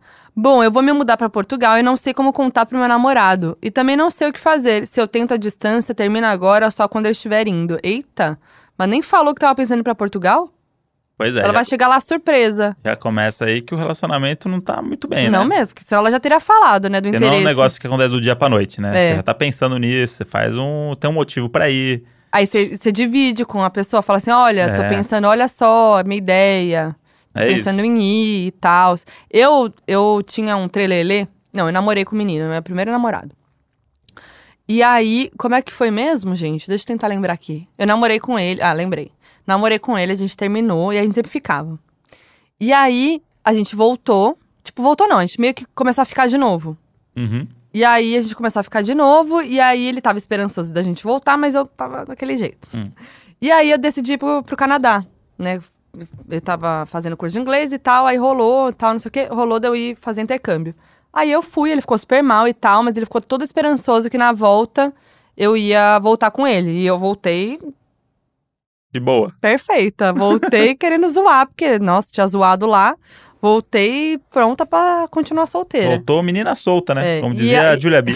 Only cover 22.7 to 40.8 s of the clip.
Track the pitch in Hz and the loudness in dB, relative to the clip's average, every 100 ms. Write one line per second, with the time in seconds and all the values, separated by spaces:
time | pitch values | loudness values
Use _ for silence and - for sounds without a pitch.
22.7 | 202 226 202 240 262 262 226 233 202 185 | -2 -4 -2 0 2 0 -2 -4 -2 -2
23.7 | 196 196 220 196 196 226 240 247 202 175 | -4 -2 -2 0 -2 2 2 4 2 0
24.7 | 98 202 196 202 214 202 226 254 - 226 | 0 -2 -2 -2 0 2 2 0 0 2
25.7 | 226 220 202 190 202 190 185 196 190 175 | 4 4 2 0 -4 0 2 2 2 0
26.7 | 165 160 151 _ _ _ - 110 - 202 | -2 -4 -10 _ _ _ -2 0 0 0
27.7 | 196 226 233 196 220 220 202 180 - 180 | -2 0 0 0 0 0 -2 -4 -2 2
28.7 | 175 180 175 - - _ 214 269 294 226 | 4 4 2 -6 -20 _ 2 4 4 0
29.7 | - - 196 208 208 196 - 214 202 180 | -6 -4 0 2 0 -4 -6 -4 -4 -4
30.7 | 202 190 175 175 202 196 _ _ - 165 | -2 0 0 0 -2 -4 _ _ -4 -2
31.7 | 185 202 202 196 214 208 156 160 165 165 | -2 0 -2 -2 -4 -4 -4 -4 -6 -6
32.7 | 180 208 240 240 120 143 _ _ _ _ | -6 -4 -2 -4 -4 -10 _ _ _ _
33.7 | _ _ _ _ - - - _ _ - | _ _ _ _ -20 -20 -20 _ _ -4
34.7 | 226 240 240 220 233 262 - 240 254 - | 2 4 4 2 0 -4 -6 -2 -2 -2
35.7 | - 233 208 294 285 190 180 160 156 - | -4 -2 0 -2 -2 -2 -4 -4 -6 -6
36.7 | 196 - 226 208 196 180 170 - 156 180 | -8 -6 -6 -4 -4 -4 -6 -8 -14 -14
37.7 | - 202 220 233 220 254 233 180 185 175 | -4 0 2 2 0 -2 -4 -2 -2 0
38.7 | 160 185 156 143 _ _ _ - 190 220 | 0 -4 -6 -10 _ _ _ -4 0 0
39.7 | 220 254 208 180 196 196 - 202 214 233 | 0 -2 -2 -2 -2 -6 -6 -4 -2 0
40.7 | 165 | 0